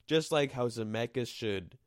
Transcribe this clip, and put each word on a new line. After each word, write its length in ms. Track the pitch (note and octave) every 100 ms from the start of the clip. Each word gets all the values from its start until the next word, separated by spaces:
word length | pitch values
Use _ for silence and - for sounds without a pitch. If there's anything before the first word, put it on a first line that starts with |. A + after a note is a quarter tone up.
| -
Just 240 | D#3+ -
like 220 | D3+ C#3
how 160 | C3 A#2+
Zemeckis 580 | A#2 G#2+ A2 A#2 - A#2
should, 520 | - A2 F#2+ F2 -